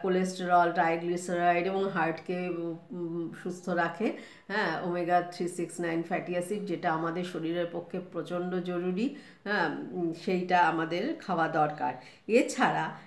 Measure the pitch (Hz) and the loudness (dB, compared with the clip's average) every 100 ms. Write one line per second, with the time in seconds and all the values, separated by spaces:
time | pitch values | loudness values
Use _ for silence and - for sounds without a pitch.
0 | 190 185 185 185 180 175 175 185 165 170 | 2 2 2 -2 4 6 6 4 2 2
1 | 175 175 - 175 175 175 190 190 190 175 | 0 -2 -2 2 4 4 2 0 0 0
2 | 165 165 - 180 180 170 170 165 - 180 | 0 -2 -4 -4 -2 -4 -4 -6 -8 -6
3 | 170 170 165 - 185 - 190 175 170 - | -4 -4 -6 -6 -8 -6 -2 0 0 0
4 | 220 - - - - 208 185 156 180 175 | -2 -2 -12 -16 -4 -2 0 0 -2 0
5 | 175 180 175 - 180 - 165 - 170 165 | 4 4 2 -4 -4 -4 -6 -2 -2 0
6 | 165 170 175 175 180 208 185 165 175 160 | 0 -2 0 -2 -2 -4 -4 -2 0 0
7 | 165 170 180 160 160 175 170 170 - 185 | 0 -2 -4 -4 -2 -2 -2 -4 -6 -8
8 | 185 170 156 180 180 180 180 175 180 185 | -6 -8 -4 -4 -2 -2 -2 -2 0 0
9 | 269 - - - 196 208 156 135 - 180 | -2 -4 -18 -10 -2 0 0 -2 -6 -2
10 | 170 - - 180 180 180 165 160 160 175 | -2 -2 -2 0 4 6 6 4 0 0
11 | 269 - - 165 160 160 151 - 139 - | -2 -4 -2 0 2 2 2 0 -4 -4
12 | - - - 233 - - 180 156 160 - | -12 -12 2 4 4 2 2 2 -2 -6